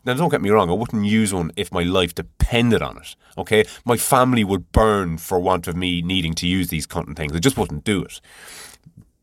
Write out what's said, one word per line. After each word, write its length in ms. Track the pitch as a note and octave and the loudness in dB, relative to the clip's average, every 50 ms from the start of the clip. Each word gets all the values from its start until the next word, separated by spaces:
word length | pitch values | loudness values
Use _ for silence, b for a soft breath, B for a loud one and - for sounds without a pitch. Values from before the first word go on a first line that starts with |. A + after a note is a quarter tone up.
| - | -4
Now, 80 | B2 B2+ | -4 -2
don't 160 | C3 F3 D#3+ | 0 0 0
get 140 | - - - | 0 0 2
me 80 | G2+ | 4
wrong, 180 | G#2 A2 F#2+ E2+ | 4 4 4 2
I 40 | F2 | 0
wouldn't 300 | G#2 A2+ - - G#2+ G2+ | -2 -2 -4 -2 -2 0
use 300 | G#2 G#2+ A2 A2 G2 G2 | 2 2 2 2 2 0
one 180 | F#2 E2+ D#2 - | -2 -4 -4 -4
if 160 | - F#2+ - | -6 -6 -4
my 100 | - F2+ | -2 -2
life 320 | E2+ F2 F#2 F#2+ F2+ E2+ - | 0 0 2 2 0 0 -2
depended 680 | - E2 - - - - - A#2+ A#2 A#2+ A#2+ A2 F2 D2 | -6 -10 -10 -4 -2 0 2 2 2 2 2 2 2 0
on 140 | B1+ A1 | -4 -8
it, 180 | A1 - - - b b b b - | -12 -18 -18 -20 b b b b -12
okay? 260 | F#2 - G#2+ G#2+ G#2 B B B B | -4 0 2 2 2 B B B B
My 120 | A#2+ A#2+ | -2 0
family 460 | A2 - - C#3+ B2+ B2+ B2+ B2+ A#2 G#2+ | 0 0 2 4 4 4 4 4 2 2
would 280 | F#2+ G2 F#2 - - | 2 0 -2 -2 0
burn 460 | - A2+ A2 A2 G#2 G2+ F#2+ E2+ D#2+ | 2 4 4 4 4 2 0 -2 -4
for 220 | E2 - - G2 F2+ | -6 -4 -2 -2 0
want 280 | F2+ F#2 F#2 F2+ F2 | 2 2 0 0 -2
of 80 | F#2 E2 | -4 -6
me 280 | F2+ F#2 F2+ F2 F2 E2+ | -4 -2 -2 -2 -2 -2
needing 320 | F2 F#2 F#2 E2 D#2+ E2 | -2 -2 -2 -2 -2 -2
to 120 | - F2+ | -2 -2
use 200 | F2 F#2 F#2+ F2+ | 0 0 0 0
these 180 | E2+ E2+ D2+ C#2+ | -2 -4 -4 -6
cunt 300 | - - F2 - A1+ D2 | -6 -6 -6 -6 -6 -8
things. 200 | D#2+ D#2 D2 D2+ | -8 -6 -4 -2
I 40 | E2+ | 0
just 180 | E2+ C3+ C3 | 2 2 2
wouldn't 280 | A#2+ G2 E2 D2+ D2 - | 0 -2 -4 -6 -6 -4
do 180 | A2 G#2 F#2 - | -2 -2 -2 -4
it. 180 | - - - B B B B B B B B B B B B B - _ - - _ _ _ | -6 -12 -20 B B B B B B B B B B B B B -20 _ -20 -20 _ _ _